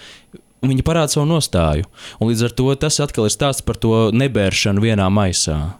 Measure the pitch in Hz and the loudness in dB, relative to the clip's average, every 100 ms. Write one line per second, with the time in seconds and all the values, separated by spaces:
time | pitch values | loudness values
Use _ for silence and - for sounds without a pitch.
0 | - - _ - _ - 131 131 156 165 | -14 -20 _ -20 _ -6 -2 0 0 0
1 | 147 156 147 165 - 90 80 76 92 - | 0 0 0 0 0 0 2 0 -4 -10
2 | - - 110 113 120 123 131 139 151 - | -16 -4 0 0 0 0 0 0 -2 -2
3 | 143 - 107 - 143 131 - 107 117 113 | -2 0 -2 0 -2 -2 -4 -2 2 2
4 | 113 113 135 110 95 - 107 98 113 104 | 2 2 0 0 0 0 0 0 2 2
5 | 92 104 98 87 - 78 78 | 2 2 2 0 -2 -2 -4